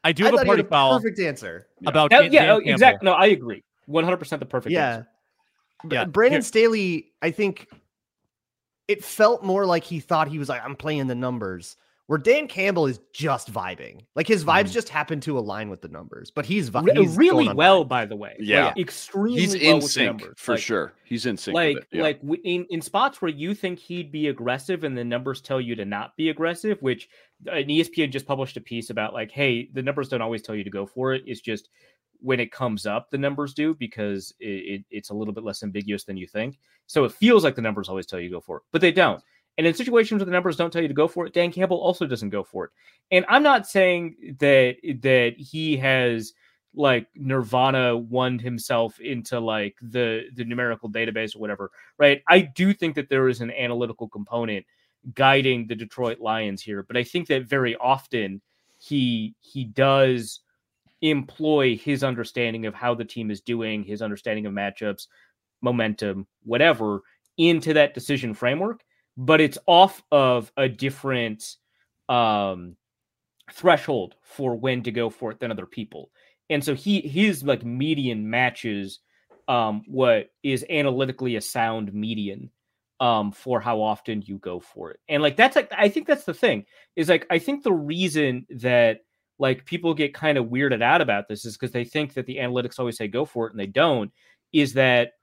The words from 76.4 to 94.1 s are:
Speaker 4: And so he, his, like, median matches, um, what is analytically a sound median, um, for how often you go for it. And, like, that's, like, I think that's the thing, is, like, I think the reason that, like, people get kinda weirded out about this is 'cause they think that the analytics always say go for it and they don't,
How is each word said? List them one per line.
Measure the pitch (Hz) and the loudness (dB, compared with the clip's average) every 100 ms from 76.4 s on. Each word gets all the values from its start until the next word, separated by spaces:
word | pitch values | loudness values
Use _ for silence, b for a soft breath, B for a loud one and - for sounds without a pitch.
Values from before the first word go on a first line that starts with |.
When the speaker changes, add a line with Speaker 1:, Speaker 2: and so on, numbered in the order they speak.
| _ | _
Speaker 4:
And | 147 | -2
so | 143 | -2
he, | 135 196 202 | -4 0 0
his, | 143 147 208 156 | 0 2 2 2
like, | 139 120 | -2 -2
median | 120 123 151 151 131 110 107 | -2 -4 -2 0 -2 -4 -2
matches, | 117 123 120 117 101 98 - _ _ _ _ - | 0 0 -2 -6 -6 -8 -14 _ _ _ _ -2
um, | 123 110 107 107 | 0 0 -4 -6
what | 131 123 110 - _ | 0 4 4 0 _
is | 139 127 - | -4 -4 -2
analytically | 156 139 127 131 127 127 | 0 0 0 -4 -4 -4
a | 110 | -4
sound | - 123 113 113 104 | -4 -2 -2 -2 -6
median, | 104 107 107 98 101 131 _ _ _ _ _ | -6 -6 -6 -8 -10 -16 _ _ _ _ _
um, | 123 110 104 | 2 2 0
for | 101 131 120 | -6 -4 -2
how | 113 110 | -2 -2
often | 107 104 - 107 | -2 -4 -6 -8
you | 98 98 | -8 -12
go | 92 90 | -10 -10
for | - 104 85 | -14 -18 -16
it. | - - | -18 -4
And, | 147 | 0
like, | 151 139 | 0 4
that's, | 254 285 | 4 4
like, | - 196 | 0 0
I | 208 | 2
think | 311 311 | 2 -2
that's | 285 | -2
the | - | -2
thing, | 160 233 110 101 b b | 0 0 0 -6 b b
is, | - 156 | -4 2
like, | 165 - | 2 2
I | 170 | -2
think | 214 285 | -2 -2
the | 254 | 0
reason | 175 147 170 185 151 143 123 - | 0 -2 -2 0 2 0 -2 -8
that, | 127 123 123 117 110 _ _ _ _ | -6 2 6 4 2 _ _ _ _
like, | 135 131 | 0 0
people | - 170 170 | -4 -4 -2
get | 151 147 | 0 -2
kinda | - 156 139 | 0 0 0
weirded | 117 123 139 117 | 0 0 0 2
out | 117 170 | 4 4
about | 135 101 101 | 4 0 -4
this | 107 | -12
is | 117 107 | -12 -10
'cause | 123 | -6
they | 123 | -6
think | 120 156 143 | -4 -4 -4
that | 135 127 | -8 -8
the | 127 | -6
analytics | 123 123 123 - | -4 -4 -6 -6
always | 123 113 | -6 -6
say | 107 | -6
go | 117 | -4
for | 151 123 113 | -4 -4 -6
it | |
and | 107 | -6
they | 98 | -4
don't, | 127 165 131 101 | 2 4 2 -2